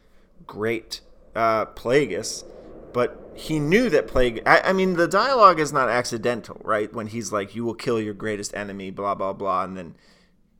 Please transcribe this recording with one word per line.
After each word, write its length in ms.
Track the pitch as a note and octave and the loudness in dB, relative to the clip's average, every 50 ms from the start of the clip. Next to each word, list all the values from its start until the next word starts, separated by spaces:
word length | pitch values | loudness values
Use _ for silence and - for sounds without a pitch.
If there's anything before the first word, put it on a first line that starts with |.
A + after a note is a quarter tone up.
| _ _ - - - _ _ - - | _ _ -20 -20 -20 _ _ -20 -20
great, 540 | - - G2 G#2+ A2+ A#2 A2 - - - - - - - - - - - | -14 -6 -4 -2 -2 -2 -4 -6 -10 -14 -16 -16 -20 -20 -20 -20 -8 -2
uh, 300 | G#2+ A#2 A2+ A2 G#2+ G2+ | 0 2 2 2 2 0
Plagueis, 760 | - - - - A#2 B2+ D#3 C#3 G2 F2+ G2 A2+ - - - - - - - - - - - - - - | -4 -8 -6 -2 2 2 2 2 0 -2 -6 -6 -6 -10 -10 -12 -16 -20 -20 -20 -20 -20 -20 -18 -6 -2
but 380 | A#2+ B2 - - - - - - | -2 -2 -2 -4 -8 -20 -20 -18
he 240 | - - - D#3 D3+ | -14 -8 -4 -2 -2
knew 300 | C#3+ D3 F3+ A#3 B3+ G#3+ | 2 4 4 4 4 4
that 180 | D3+ B2+ - | 4 2 2
Plague-, 360 | - - C3 B2 B2 A2+ A2 - | 2 2 2 2 2 0 0 2
I, 160 | - - - | 4 4 6
I 120 | - E3+ F#3+ | 4 2 2
mean, 220 | F#3+ F#3+ F#3 F3+ | 2 2 2 2
the 120 | E3 E3+ | 2 2
dialogue 520 | E3+ F#3 G3+ A#3 C#4 C#4 A#3+ G#3 F#3 F3 D#3 | 2 2 2 2 2 6 8 8 8 8 6
is 140 | D3+ C#3+ D3+ | 2 0 0
not 160 | C#3 B2+ G#2+ | 0 2 2
accidental, 720 | A#2 B2 B2 - A#2+ A2 G#2 A#2+ A#2+ G#2+ - - - - - | 2 0 0 -2 -4 -2 -2 -2 -2 -2 -6 -12 -16 -10 -4
right? 300 | G2 A2 G#2+ G#2+ - - | -2 0 0 0 -2 -6
When 140 | A#2 G#2+ | -8 -8
he's 240 | G#2 G#2+ A#2+ G#2+ F#2+ | -6 -8 -8 -6 -4
like, 240 | A2 G#2 G2 G2 - | -2 -2 -4 -4 -6
"You 100 | A2+ A#2 | -6 -4
will 80 | A#2 A2 | -4 -4
kill 260 | - - B2+ A#2 A2+ | -4 -2 -2 0 0
your 120 | G#2+ G#2+ G2+ | -2 -4 -6
greatest 420 | F#2+ A2 A2 G#2+ G2+ G2+ - - | -6 -6 -4 -4 -4 -6 -8 -8
enemy," 360 | G2 G#2 G2+ G2 G2 F#2+ F#2+ | -8 -8 -8 -8 -10 -10 -10
blah, 240 | F#2 G2 G2+ G2+ F#2+ | -8 -4 -2 -2 -2
blah, 180 | D#2+ G2 G2 G2 | -2 -2 -4 -4
blah, 300 | F#2+ G2+ F#2+ F#2 F2+ F#2 | -4 -2 -2 0 0 -2
and 140 | F#2 F#2+ | -4 -6
then 180 | F#2+ F2 D2+ - - _ _ _ _ _ _ _ _ _ _ _ | -10 -12 -14 -16 -20 _ _ _ _ _ _ _ _ _ _ _